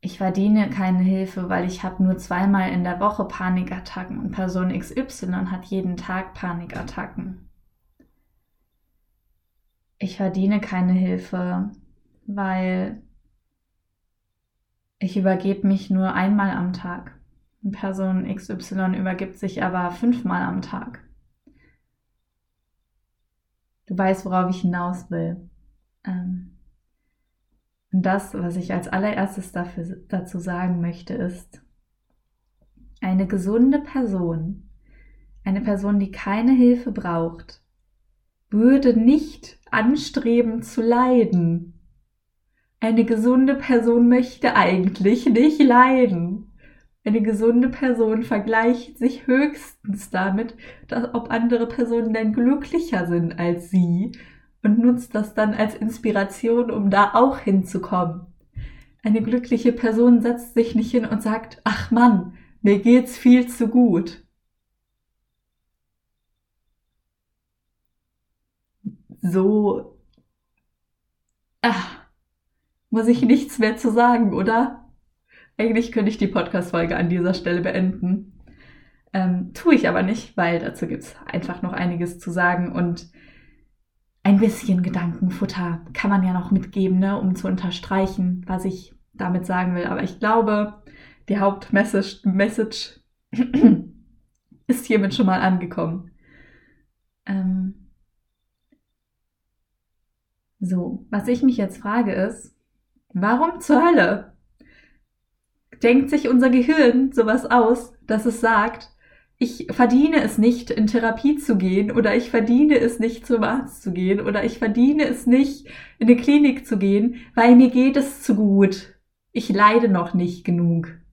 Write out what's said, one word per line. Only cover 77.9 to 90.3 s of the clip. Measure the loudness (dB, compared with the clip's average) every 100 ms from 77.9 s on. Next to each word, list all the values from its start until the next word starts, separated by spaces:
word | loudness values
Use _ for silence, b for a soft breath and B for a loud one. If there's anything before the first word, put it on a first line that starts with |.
| -2 -4 -4 -6 -20 -20 b b b b b b
Ähm, | -4 -2 -2 -6
tue | -4 2
ich | 4 4
aber | -2
nicht, | -2 -4 -8 -4
weil | -2 -2
dazu | -6 -8 -8
gibt's | -8 -12 -20
einfach | -10 -10 -8 -8
noch | -8
einiges | -4 -4 -2 -6 -8
zu | -8
sagen | 0 0 0 -4
und | -2 -2 -4 -10 b b b b b b _ _ _ _ _
ein | 2 4
bisschen | 4 0 -2 0
Gedankenfutter | 0 -4 -6 -4 -4 -4 -6 -6 -6 -6 -10
kann | -6 0
man | 2
ja | 2
noch | -2 0
mitgeben, | -2 -2 -2 0 2
ne, | 0 0
um | -2 -2
zu | -4
unterstreichen, | -4 -4 -8 -4 -2 -2 -2 -2 -4 -6
was | -6 -6
ich | -8 -14 _ _
damit | -10 -4 -4 -2
sagen | -2 -2
will. | -2 -4
Aber | -6
ich | -6 -4
glaube, | 0